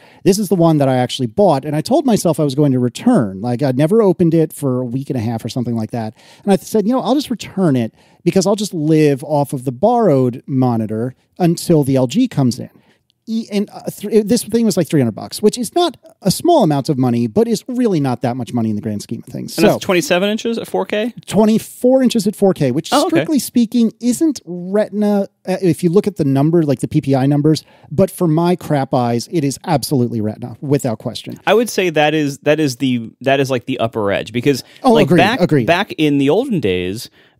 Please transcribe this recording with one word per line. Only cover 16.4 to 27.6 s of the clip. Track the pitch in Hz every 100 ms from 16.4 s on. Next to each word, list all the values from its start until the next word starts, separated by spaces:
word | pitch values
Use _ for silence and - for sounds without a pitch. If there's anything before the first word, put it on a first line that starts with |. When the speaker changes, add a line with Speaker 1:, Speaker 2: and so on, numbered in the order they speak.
| 320 330
Speaker 1:
amount | 180 143 131
of | 135
money, | 127 117 120
but | 110 233
is | 220 -
really | 247 240 170
not | 135 120
that | 123 127
much | 117
money | 120 113
in | 104
the |
grand | 107 104
scheme | - 117 -
of |
things. | 135 120 -
Speaker 2:
And | 190
Speaker 1:
So |
Speaker 2:
that's | 123 -
twenty-seven | 180 156 180 202
inches | 214 233 226
at | 180
four | 185 190
K? | 208 233 208 -
Speaker 1:
twenty-four | 185 214 220 - - 247 262
inches | 254 233 196
at | -
four | 196
K, | 175 139
which | 127 -
Speaker 2:
Oh, | 277 339
okay. |
Speaker 1:
strictly | 320 165 294
speaking | - 240 226 240 226 -
isn't | 240 240 330 247 -
Retina. | 175 175 208 208 202 208 202 196 _ -
Uh, | 185
if | 185 151 180
you |
look | 180 202
at | -
the | 143
number, | 135 151 170
like, | 151 127
the | -
P | 151
P | 135 135
I | 135
numbers, | 147 147 151